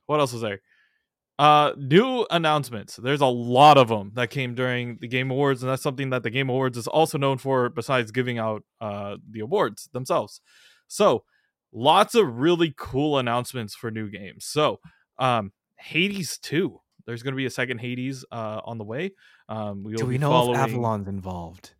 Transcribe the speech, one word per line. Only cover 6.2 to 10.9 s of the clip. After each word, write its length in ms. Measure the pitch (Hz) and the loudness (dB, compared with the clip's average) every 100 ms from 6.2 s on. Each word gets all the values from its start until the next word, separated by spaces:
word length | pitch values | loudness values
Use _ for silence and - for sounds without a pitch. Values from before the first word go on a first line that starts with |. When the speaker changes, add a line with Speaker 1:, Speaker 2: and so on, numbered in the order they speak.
Speaker 1:
the 80 | 113 | -2
Game 180 | 127 135 | -2 -2
Awards 280 | 131 131 120 | 0 -2 -4
is 100 | - | -2
also 300 | 156 160 143 | 2 2 2
known 200 | 139 131 | -2 -2
for, 300 | 135 127 120 | 0 0 0
besides 420 | 120 - 127 110 | -4 -2 -2 -2
giving 280 | 123 123 120 | -4 -4 -2
out, 260 | 110 107 _ - | -4 -6 _ -12
uh, 360 | 110 101 101 101 - | -10 -8 -10 -12 -14
the 100 | 107 | -10
awards 480 | 113 202 127 107 - | -4 0 0 -4 -12
themselves. 480 | 127 127 160 104 - _ _ _ _ | -8 -2 -2 -2 -12 _ _ _ _
So, 360 | - | -10